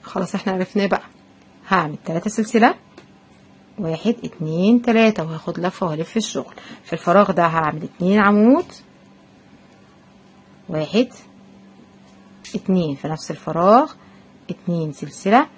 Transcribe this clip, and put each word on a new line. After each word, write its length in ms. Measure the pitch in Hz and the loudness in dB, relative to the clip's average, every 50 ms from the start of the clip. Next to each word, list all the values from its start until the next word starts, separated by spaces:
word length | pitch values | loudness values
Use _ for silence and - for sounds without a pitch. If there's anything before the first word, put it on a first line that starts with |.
خلاص 320 | _ - - 190 190 170 - | _ -8 -6 -6 -6 -6 -6
احنا 180 | 196 - 202 | -6 -4 -4
عرفناه 340 | 190 185 180 - - 208 196 | -4 -4 -6 -4 -2 -2 0
بقى. 160 | 190 185 - - - _ - _ _ _ _ _ _ _ _ - - | 0 -2 -2 -4 -12 _ -20 _ _ _ _ _ _ _ _ -4 0
هعمل 280 | 196 185 165 151 147 - - | 0 0 0 -2 -8 -10 -10
تلاتة 260 | - 165 170 - 214 | -6 -6 -6 -6 -6
سلسله، 440 | - - 220 214 - 226 220 277 381 - _ _ _ - - _ - - _ _ _ _ _ _ - - - _ _ - | -4 -4 -4 0 2 4 4 4 2 0 _ _ _ -20 -20 _ -20 -20 _ _ _ _ _ _ -20 -20 -20 _ _ -10
واحد، 380 | 196 160 160 160 - 208 240 - - | -6 -6 -6 -4 -2 -2 -2 -2 -6
اتنين، 580 | - - - 160 156 160 170 185 208 240 240 | -14 -10 -8 -8 -4 -2 0 4 4 4 4
تلاته، 420 | 240 240 226 226 226 220 214 - 160 | 4 2 2 4 4 4 2 0 -6
وهاخد 360 | 160 160 156 - - 170 170 | -8 -8 -10 -8 -8 -6 -4
لفه 260 | 170 180 - - 190 | -4 -4 -4 -4 -4
وهلف 300 | 170 156 151 165 - - | -4 -4 -4 -6 -4 -4
الشغل. 380 | 226 208 - - - - - - - - - - - - | -4 -4 -4 -6 -8 -10 -10 -16 -20 -20 -20 -20 -20 -12
في 80 | - | -10
الفراغ 380 | - 160 - 175 175 196 208 196 | -10 -4 0 4 4 4 4 4
ده 160 | 185 170 170 | 2 2 2
هعمل 360 | 165 160 165 160 151 151 156 | 2 2 0 -2 -2 -4 -6
اتنين 380 | 160 - - - 175 180 202 214 | -10 -12 -8 -4 0 2 2 4
عمود، 440 | 202 202 208 208 214 233 269 330 370 - - - - _ _ _ _ _ _ _ _ _ _ _ _ _ _ - _ _ _ _ _ _ _ _ _ _ _ - _ _ _ - _ _ - _ _ - | 4 4 4 4 6 6 4 4 2 -4 -12 -20 -20 _ _ _ _ _ _ _ _ _ _ _ _ _ _ -20 _ _ _ _ _ _ _ _ _ _ _ -20 _ _ _ -20 _ _ -20 _ _ -8
واحد، 400 | 170 156 156 - - 214 254 240 - - - - - - - - - - - - - - - _ _ - _ _ _ - - - - - - - - | -6 -6 -6 -2 -2 -2 -2 -2 -6 -20 -20 -20 -20 -20 -20 -20 -20 -20 -20 -20 -20 -20 -20 _ _ -20 _ _ _ -20 -20 -20 -20 -20 -20 -12 -12
اتنين 400 | 208 - - 190 185 170 151 139 | -10 -2 0 0 0 0 -2 -6
في 140 | 139 - 147 | -8 -8 -8
نفس 220 | 160 156 - - | -8 -8 -10 -12
الفراغ، 640 | 160 - - - 156 165 175 190 214 247 302 294 - - - - - - - - _ - _ - | -12 -10 -10 -6 -2 2 4 6 6 6 4 2 -6 -20 -20 -20 -20 -20 -20 -20 _ -20 _ -14
اتنين 420 | 180 - - - 175 165 160 151 | -14 -10 -6 -6 -4 -4 -4 -6
سلسله 540 | 139 - - 147 - - - 196 208 254 311 - - | -8 -10 -14 -14 -14 -6 0 4 4 4 4 2 -6